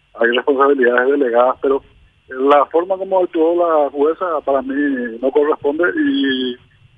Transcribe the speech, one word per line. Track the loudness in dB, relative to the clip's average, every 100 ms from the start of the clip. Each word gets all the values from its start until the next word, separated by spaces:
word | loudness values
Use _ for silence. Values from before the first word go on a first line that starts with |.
| _ -4
Hay | -2
responsabilidades | 0 0 2 2 2 2 2 2
delegadas, | 0 0 2 2 0
pero | -2 -2 -6 _ _ _ -16
la | -4 2 4 4
forma | 0 -2 -4
como | -2 -2
actuó | 0 0 0 2
la | 2 2 0
jueza | 0 0 0 -4 -4
para | -2 -2
mí | -2 -2 -2 -2 -6 -4
no | -2
corresponde | 0 0 0 -2 -2 -2 0
y, | -2 0 -2 -2 -4 -8 _ _ _